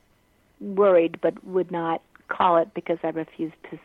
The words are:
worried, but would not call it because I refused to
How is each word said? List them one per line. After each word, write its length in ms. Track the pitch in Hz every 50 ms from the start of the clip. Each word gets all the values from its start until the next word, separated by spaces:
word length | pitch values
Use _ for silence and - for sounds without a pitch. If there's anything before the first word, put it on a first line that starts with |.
| _ _ _ _ _ _ _ _ _ _ _ -
worried, 580 | 208 202 196 190 208 196 185 170 165 165 170 -
but 220 | - 165 170 - -
would 260 | 190 185 185 175 175
not 300 | 180 170 165 165 165 - _ _ _ _ _ -
call 280 | - - 196 180 170
it 160 | 165 160 - -
because 240 | 175 - - 170 160 -
I 60 | 160
refused 460 | 156 160 160 - _ - 165 156 - _ - -
to 80 | 165 160 _